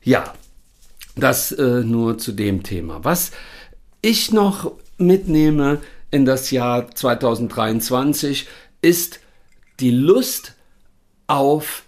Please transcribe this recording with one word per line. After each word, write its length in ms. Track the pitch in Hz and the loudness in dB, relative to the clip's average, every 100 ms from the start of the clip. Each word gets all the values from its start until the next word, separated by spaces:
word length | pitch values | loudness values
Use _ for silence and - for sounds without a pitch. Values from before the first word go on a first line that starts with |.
Ja, 280 | - 120 - - - - _ _ - - - - | 2 0 0 -16 -20 -20 _ _ -20 -20 -18 -2
das, 360 | 151 127 - | 0 0 -4
äh, 300 | - 135 123 | 0 0 2
nur 360 | 117 117 113 113 | 0 0 0 -2
zu 140 | - | -6
dem 300 | 104 104 95 | -4 -2 -2
Thema. 400 | - 92 82 71 | -4 -8 -8 -6
Was 280 | 101 175 - - - - - - - _ | -2 -2 -4 -10 -20 -20 -20 -20 -20 _
ich 300 | 214 220 - | -2 0 2
noch 420 | 214 202 196 180 - - - | 2 2 0 -8 -12 -20 0
mitnehme 840 | 175 190 185 156 151 151 139 147 - - - | 4 4 4 2 4 4 2 0 -6 -18 -4
in 140 | 147 131 | 2 2
das 260 | 131 - | 2 0
Jahr 420 | 127 123 123 120 | -2 0 -2 -4
zweitausenddreiundzwanzig, 1500 | - 131 120 131 113 117 - 110 113 113 127 139 147 147 135 - - - _ | -4 -2 0 0 -2 -4 -4 -2 -2 -2 -2 0 -2 -2 -6 -8 -18 -20 _
ist 400 | 165 175 - - _ _ _ _ _ _ | 2 2 0 -12 _ _ _ _ _ _
die 120 | 127 | 0
Lust 600 | 120 143 214 247 - - - _ _ _ _ _ _ _ | 2 4 4 4 -6 -12 -20 _ _ _ _ _ _ _
auf 580 | 143 139 151 151 - | 0 2 2 -2 -14